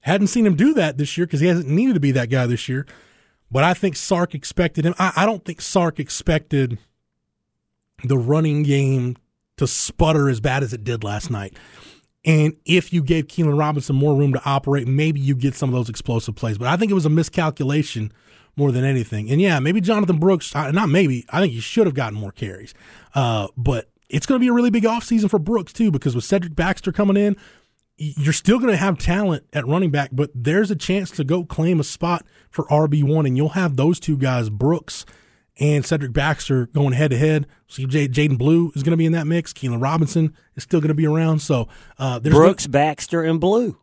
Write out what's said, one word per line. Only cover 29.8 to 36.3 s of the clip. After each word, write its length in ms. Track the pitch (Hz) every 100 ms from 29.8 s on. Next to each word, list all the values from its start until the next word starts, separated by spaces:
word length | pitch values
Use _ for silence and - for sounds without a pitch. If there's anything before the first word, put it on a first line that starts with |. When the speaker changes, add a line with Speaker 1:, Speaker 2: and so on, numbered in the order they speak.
| 180
Speaker 1:
back, 180 | 147 139
but 200 | 127 147
there's 380 | 127 120 180 208
a 40 | 196
chance 360 | - 190 185
to 120 | -
go 200 | 139 175 170
claim 340 | - 160 175
a 40 |
spot 420 | 143 - 170 175 - _ _
for 220 | - -
R 160 | 147 156
B 160 | 147
one, 220 | 139 160 147
and 100 | 127
you'll 120 | 151
have 260 | 185 180 131
those 240 | 143 175
two 180 | - 143
guys, 320 | 131 123 113
Brooks 560 | 104 131 170 - - - - _ _ _ -
and 260 | 143 147 131
Cedric 260 | 160 139
Baxter, 540 | 120 143